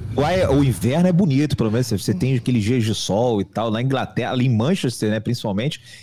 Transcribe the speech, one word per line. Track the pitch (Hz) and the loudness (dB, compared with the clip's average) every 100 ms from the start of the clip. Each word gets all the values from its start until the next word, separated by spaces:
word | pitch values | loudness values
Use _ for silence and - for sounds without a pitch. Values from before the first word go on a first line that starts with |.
| - | -6
Uruguai, | 120 147 185 170 | -2 0 2 2
o | 139 | 4
inverno | 135 98 120 151 180 | 2 0 0 2 4
é | |
bonito, | 175 196 127 147 - | 4 4 2 0 0
pelo | 113 | 0
menos. | 117 123 | 0 0
Você, | 101 | -2
você | - | -2
tem | 95 127 131 | -2 0 0
aqueles | 131 120 | 0 0
dias | 104 127 | 2 0
de | 110 | 0
sol | 98 - 98 123 107 | -2 -2 0 2 0
e | |
tal. | 95 - 113 | -2 -4 -2
Na | 110 | -2
Inglaterra, | 131 131 104 - 120 | -2 -2 -4 -4 -2
ali | 127 127 | 0 2
em | 110 | 2
Manchester, | 131 190 135 - 107 | 2 0 -2 -2 -2
né, | 110 | -2
principalmente, | 117 120 113 98 139 - - - | -2 -4 -4 -4 -4 -6 -14 -20